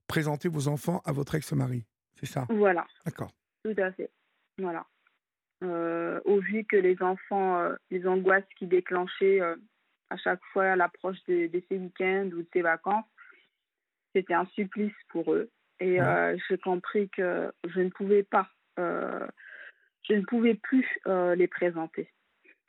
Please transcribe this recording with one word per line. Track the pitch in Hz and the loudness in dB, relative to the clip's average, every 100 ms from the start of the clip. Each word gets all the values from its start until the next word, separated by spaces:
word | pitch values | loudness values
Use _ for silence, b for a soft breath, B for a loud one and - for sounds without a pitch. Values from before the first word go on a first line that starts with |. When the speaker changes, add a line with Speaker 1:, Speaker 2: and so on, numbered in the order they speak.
| - | -4
Speaker 1:
présenter | - 151 147 180 | -2 -2 -2 -4
vos | 156 139 | -2 -2
enfants | 147 - 175 | -2 -2 -4
à | - | -4
votre | 143 143 | -6 -4
ex-mari, | 156 - 139 127 123 113 _ _ | -6 -4 -2 -2 -4 -10 _ _
c'est | _ 135 | _ -8
ça ? | - 127 | -6 -2
Speaker 2:
Voilà. | 220 202 175 - _ | 2 4 2 -2 _
Speaker 1:
D'accord. | 165 - 104 - _ _ | -12 -10 -10 -14 _ _
Speaker 2:
Tout | 220 208 | -6 -2
à | 190 | -4
fait. | 190 - _ _ _ _ - | -4 -12 _ _ _ _ -8
Voilà. | 190 165 - _ _ _ _ _ _ - | -6 -6 -10 _ _ _ _ _ _ -10
Euh, | 185 170 170 170 170 175 | -6 -4 -2 -2 -4 -2
au | - 202 | 2 2
vu | 185 214 | 2 -2
que | 214 208 | 2 4
les | 185 185 | 4 4
enfants, | 185 190 - 196 190 180 | 0 -2 -4 -2 0 0
euh, | 175 - - | 0 -4 -6
les | 185 185 | -4 0
angoisses | 185 185 190 196 - | 2 4 4 2 -8
qui | 185 | 0
déclenchaient, | 180 - 180 185 - 196 196 | 2 2 -2 -4 0 2 4
euh, | 170 165 214 _ _ _ - | 2 -4 -10 _ _ _ -14
à | 190 | -8
chaque | - 185 - | -4 -4 -4
fois | 202 190 | 0 2
à | 185 | 4
l'approche | 175 - 185 190 - | 2 0 -8 -6 -2
de, | 175 170 | 0 0
de | 175 185 | -2 -4
ces | 190 | -6
week-ends | 185 - 185 190 196 | -6 -4 0 0 -2
ou | 170 | -6
de | 170 | -4
ces | 180 | 0
vacances, | 170 165 - 214 226 _ B B B _ _ _ _ _ _ | 0 0 0 -2 -2 _ B B B _ _ _ _ _ _
c'était | 185 185 | -2 0
un | 175 185 | 0 -2
supplice | - 196 - 208 - - | -4 -4 -2 -4 -4 -10
pour | 175 160 | -4 0
eux. | 165 226 _ _ - | 0 -2 _ _ -4
Et, | 185 180 | 0 2
Speaker 1:
Ouais. | |
Speaker 2:
euh, | 175 175 170 175 - | 4 4 2 0 -2
j'ai | 185 | -4
compris | - 180 - 214 202 | -2 -2 -2 -2 -2
que | - 180 175 170 - 175 | -2 -2 -2 -4 -8 -6
je | 175 | -2
ne | 185 | -2
pouvais | - 196 202 | 0 2 2
pas, | 202 214 190 _ _ - | 4 2 0 _ _ -6
euh, | 175 175 - - - - B B B B B _ - | -4 -4 -6 -6 -10 -14 B B B B B _ 0
je | |
ne | 214 | 0
pouvais | 190 240 233 | 2 2 2
plus, | 220 - 262 247 - - | 2 2 2 2 -2 -2
euh, | 185 180 175 | 0 2 4
les | 180 | 2
présenter. | - 180 165 160 - 165 _ _ _ _ b | 2 -2 -2 -6 -8 -12 _ _ _ _ b